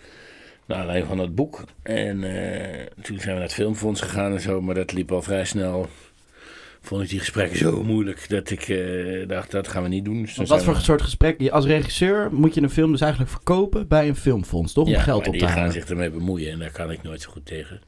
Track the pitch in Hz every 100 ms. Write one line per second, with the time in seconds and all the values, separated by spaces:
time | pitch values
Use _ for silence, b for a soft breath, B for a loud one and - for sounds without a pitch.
0 | B B B B B B - 92 90 90
1 | 82 92 90 87 151 - - - - 113
2 | 104 98 95 92 92 95 95 - - -
3 | - 101 95 92 87 - 107 104 107 98
4 | 92 98 101 98 95 95 92 92 90 92
5 | 85 92 95 98 95 104 92 92 85 -
6 | - _ B B B B B B - 98
7 | 92 95 82 107 90 90 165 101 107 107
8 | 98 92 - 104 - 98 - 95 92 90
9 | 90 92 92 90 - 98 95 95 90 95
10 | 101 113 107 - 123 156 180 143 - 151
11 | - - 160 160 135 151 139 156 139 -
12 | 180 202 208 139 160 160 143 160 160 139
13 | 151 127 127 - - 180 196 214 190 151
14 | 147 139 139 117 90 87 85 - 156 -
15 | 143 113 95 87 87 87 87 85 82 87
16 | 85 80 90 92 78 80 82 - 82 80
17 | 78 78 - 78 73 80 76 -